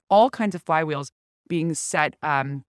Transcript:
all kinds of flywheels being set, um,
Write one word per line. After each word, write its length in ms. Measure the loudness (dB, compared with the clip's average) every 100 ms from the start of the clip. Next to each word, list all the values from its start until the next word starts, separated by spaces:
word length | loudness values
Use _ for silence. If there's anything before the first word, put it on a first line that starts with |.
| 2
all 200 | 4 4
kinds 260 | 2 -4 -4
of 100 | -2
flywheels 460 | -2 0 -4 -8 _ _ _ -6
being 260 | -4 -2
set, 440 | -4 -4 0 -2 -2
um, 440 | -2 -2 -2 -8